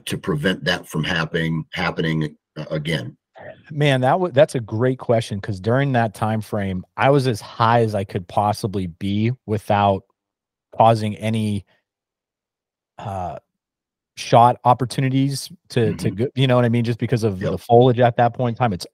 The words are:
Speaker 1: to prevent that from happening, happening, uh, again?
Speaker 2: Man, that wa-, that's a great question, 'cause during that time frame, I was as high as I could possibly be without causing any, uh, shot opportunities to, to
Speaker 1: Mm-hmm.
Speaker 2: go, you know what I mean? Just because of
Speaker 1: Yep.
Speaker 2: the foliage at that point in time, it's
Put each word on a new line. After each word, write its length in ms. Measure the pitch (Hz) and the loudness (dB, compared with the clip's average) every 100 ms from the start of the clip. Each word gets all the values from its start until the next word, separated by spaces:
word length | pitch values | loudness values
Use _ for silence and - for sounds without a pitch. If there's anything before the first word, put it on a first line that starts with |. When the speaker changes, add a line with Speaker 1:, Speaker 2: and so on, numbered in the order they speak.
Speaker 1:
to 120 | - 76 | -8 -8
prevent 440 | - 78 76 - | -4 -2 -2 -2
that 220 | - - - | -2 -4 -4
from 160 | 82 | -6
happening, 600 | 78 85 82 82 82 80 - | -4 -2 -2 -2 -2 -4 -6
happening, 640 | - 85 85 80 78 76 - _ - | -6 -4 -2 -2 -2 -4 -8 _ -16
uh, 100 | 76 | -8
again? 460 | 78 73 76 123 - _ - - - - | -6 -4 -6 -6 -16 _ -20 -20 -20 -12
Speaker 2:
Man, 300 | 151 147 131 | -2 0 2
that 180 | 127 175 | 2 0
wa-, 100 | 180 | 0
that's 240 | 127 156 | 2 2
a 60 | 135 | 0
great 380 | 107 110 127 131 | -4 -2 0 0
question, 420 | - 113 - 101 | 0 0 0 -8
'cause 180 | - 95 | -6 -6
during 320 | 104 127 139 | 0 0 2
that 220 | 123 113 | 0 0
time 260 | - 110 110 | -2 -2 -2
frame, 440 | 104 107 98 90 - - | -4 -4 -4 -4 -6 0
I 140 | 123 | 2
was 160 | 143 127 | 4 2
as 140 | 107 | -2
high 400 | - - 113 120 | -6 0 2 4
as 120 | 113 | 2
I 100 | 104 | -2
could 220 | 98 104 87 | -4 -6 -6
possibly 580 | - 104 101 110 98 92 | -2 0 0 -4 -4 -6
be 460 | 80 98 101 113 127 - | -6 -4 0 -2 -2 -4
without 560 | 104 - 101 101 98 - _ _ _ _ _ _ - | -6 0 2 2 2 -4 _ _ _ _ _ _ 2
causing 400 | 113 113 107 104 | 4 4 0 -6
any, 480 | 110 113 107 101 - _ _ _ _ _ _ _ _ _ _ _ _ - | -4 -2 -2 -4 -8 _ _ _ _ _ _ _ _ _ _ _ _ -14
uh, 400 | 101 95 87 69 _ _ _ _ _ _ _ - | -10 -8 -8 -10 _ _ _ _ _ _ _ -14
shot 400 | - 120 123 - | 2 6 6 4
opportunities 840 | 123 123 127 - 135 135 139 135 - - - | 2 2 0 -2 0 0 0 -2 -10 -18 -6
to, 240 | 127 110 | 0 0
to 140 | 95 110 | 0 -4
Speaker 1:
Mm-hmm. 40 | |
Speaker 2:
go, 140 | 92 127 127 | -2 -4 0
you 100 | 135 | 2
know 100 | 123 | 4
what 80 | |
I 40 | 120 | 4
mean? 160 | 120 | 2
Just 160 | 117 117 | 0 -2
because 240 | 117 120 | -2 0
of 180 | 110 92 | 0 -2
Speaker 1:
Yep. 80 | 101 | -4
Speaker 2:
the 60 | 92 | -4
foliage 400 | - 120 127 117 | 4 6 6 4
at 160 | 120 120 | 2 2
that 180 | 120 | 0
point 200 | 113 123 | 0 -4
in 40 | 113 | -2
time, 140 | 123 | -2
it's 140 | 90 - | -2 -6